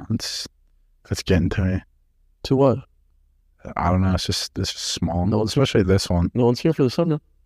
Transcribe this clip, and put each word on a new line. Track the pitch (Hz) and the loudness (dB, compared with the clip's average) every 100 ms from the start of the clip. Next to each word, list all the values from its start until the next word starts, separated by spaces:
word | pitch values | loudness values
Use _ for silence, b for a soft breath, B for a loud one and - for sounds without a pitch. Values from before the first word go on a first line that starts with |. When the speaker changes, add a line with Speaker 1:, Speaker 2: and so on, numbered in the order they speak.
| - | -2
Speaker 1:
It's, | 113 - - - _ _ _ _ _ - | -4 -4 -10 -12 _ _ _ _ _ -8
it's | 101 | -4
getting | - 90 87 | 0 2 2
to | - | 0
me. | 92 92 - _ _ _ _ _ | 0 -2 -6 _ _ _ _ _
Speaker 2:
To | - 135 | 0 2
what? | 139 139 - _ _ _ _ _ _ _ - - | 4 2 -6 _ _ _ _ _ _ _ -10 -2
Speaker 1:
I | 90 | 0
don't | 92 | 2
know. | 92 | 2
It's | 92 - | 0 -2
just, | - - - | -6 -6 -6
it's | 95 | -8
just | - - | -6 -8
small, | - 82 87 95 | -4 -2 0 0
Speaker 2:
No | 107 | 0
one's | 110 | 0
Speaker 1:
especially | 139 - 110 | 0 2 2
this | 92 95 - | 4 2 2
one. | 87 87 | 0 0
Speaker 2:
No | 117 120 | 2 2
one's | 123 | 2
here | 165 | 0
for | 156 | 2
the | 131 | 0
summer. | - 170 151 - _ | 0 0 -2 -6 _